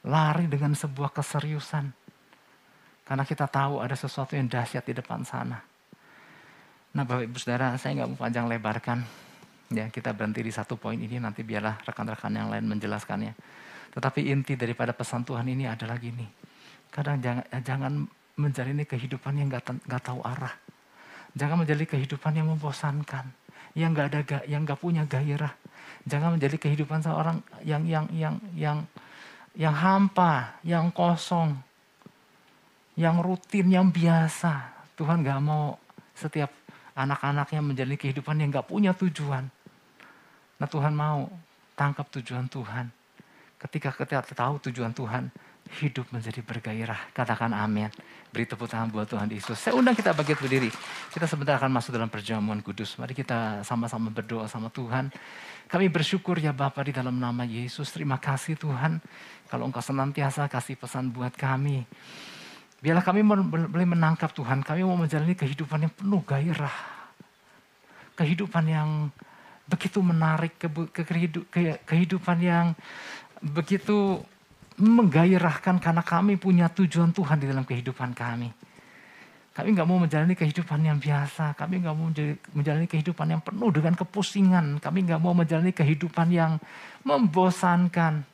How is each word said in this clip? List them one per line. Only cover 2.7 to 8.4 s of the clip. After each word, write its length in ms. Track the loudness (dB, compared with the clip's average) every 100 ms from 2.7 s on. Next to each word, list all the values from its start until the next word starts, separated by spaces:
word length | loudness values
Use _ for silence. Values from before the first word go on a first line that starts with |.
| _ _ _
Karena 180 | -6 -4 -2
kita 180 | -2 -2
tahu 320 | 0 0 -2
ada 100 | -4
sesuatu 400 | -6 -6 -6 -4
yang 140 | -2 -2
dahsyat 340 | -2 -4 -6
di 140 | -6
depan 320 | -8 -8 -8 -6
sana. 480 | -6 -6 -8 -14 _ _ -20 _ -20 -20 -20 -20 -20 -20 _ _
Nah, 80 | -4
Bapak 240 | -2 -2 -4
Ibu 80 |
Saudara, 400 | -6 -4 0 0
saya 160 | -2 -4 -4
nggak 100 | -4
mau 40 | -4
panjang 240 | -4 -2